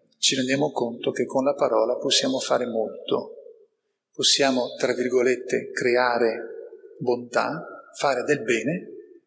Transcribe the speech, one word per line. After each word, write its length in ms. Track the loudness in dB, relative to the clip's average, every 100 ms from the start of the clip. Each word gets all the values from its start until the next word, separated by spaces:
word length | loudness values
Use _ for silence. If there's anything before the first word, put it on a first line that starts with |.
| _ _
ci 180 | 0 2
rendiamo 360 | 0 0 0
conto 400 | 0 -4 -4 -4
che 140 | -2 -2
con 200 | 0 0
la 80 |
parola 420 | 2 2 2 2 0
possiamo 440 | 0 2 2 0
fare 260 | 0 0 0
molto. 680 | -2 -4 -6 -4 -4 -4 -12 -18 -20 _ _ _ _ _
Possiamo, 640 | 0 2 4 4 2 -2 -2
tra 160 | 0
virgolette, 800 | 0 2 4 4 2 0 -4 -2
creare 1200 | -2 2 4 4 4 2 0 -8 -12 -14 -18 -20 -6
bontà, 920 | -2 -2 0 0 0 -4 -10 -14 -12 -2
fare 280 | 0 0
del 180 | 0 0
bene 520 | 2 0 0 -4 -6 -16 -18 -20